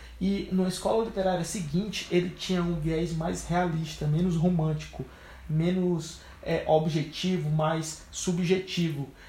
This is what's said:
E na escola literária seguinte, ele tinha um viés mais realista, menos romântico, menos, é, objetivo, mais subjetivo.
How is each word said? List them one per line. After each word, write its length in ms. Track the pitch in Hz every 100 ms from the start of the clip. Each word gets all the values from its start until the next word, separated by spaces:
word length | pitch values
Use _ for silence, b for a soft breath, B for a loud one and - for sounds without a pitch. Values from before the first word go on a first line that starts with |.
| B B
E 300 | 190 196 -
na 160 | 185 185
escola 380 | 185 - 220
literária 400 | 226 196 185 180
seguinte, 640 | 165 220 151 170 214 - -
ele 200 | 175 180
tinha 320 | - - 180
um 140 | 175 170
viés 320 | 156 160 170
mais 320 | 160 170 180 -
realista, 600 | 175 180 160 156 - 147
menos 280 | 156 185 165
romântico, 680 | 180 175 156 151 - - 131 B B B B
menos, 720 | 156 170 185 180 170 - - B B
é, 220 | - 165 -
objetivo, 840 | 156 165 151 139 - 180 185 151
mais 540 | 156 156 160 156 - -
subjetivo. 1000 | - - 175 175 185 - - 170 143 131 B